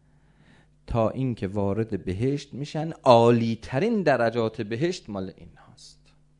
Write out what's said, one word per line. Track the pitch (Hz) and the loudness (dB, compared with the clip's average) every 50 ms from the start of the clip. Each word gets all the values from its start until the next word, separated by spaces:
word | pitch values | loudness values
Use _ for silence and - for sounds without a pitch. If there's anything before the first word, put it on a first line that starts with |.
| _ _ _ _ _ _ _ _ _ _ - _ _ _ _ _ _ | _ _ _ _ _ _ _ _ _ _ -20 _ _ _ _ _ _
تا | - - 117 110 104 | -4 -2 0 0 0
اینکه | - 123 131 127 113 - 101 | -2 -2 -4 -4 -4 -4 -6
وارد | 92 101 104 98 101 98 107 113 - 104 90 - | -4 -2 -2 -2 -2 -2 -2 -4 -4 -6 -6 -6
بهشت | 95 90 98 120 135 147 147 - - - | -6 -4 -2 -2 -2 -4 -4 -8 -10 -12
می‌شن. | 117 147 - - 156 156 165 | -12 -10 -8 -8 -8 -8 -8
عالی | - - - 135 120 117 117 120 123 117 117 117 113 - | -8 2 6 8 8 8 8 6 6 4 2 0 -4 -6
ترین | - - 131 135 190 240 233 208 | -6 -6 -4 -2 -2 0 0 0
درجات | 170 151 131 117 117 117 117 120 113 110 - 120 | 2 2 2 2 0 0 0 0 -2 -2 -4 -6
بهشت | 107 104 117 117 160 175 185 - - - | -8 -6 -4 -4 -4 -4 -4 -6 -10 -10
مال | 101 95 95 92 - | -8 -8 -8 -10 -12
این | - 85 87 - | -16 -20 -20 -20
هاست. | - - - - - - - - _ _ _ _ _ _ _ _ | -20 -20 -20 -20 -20 -20 -20 -20 _ _ _ _ _ _ _ _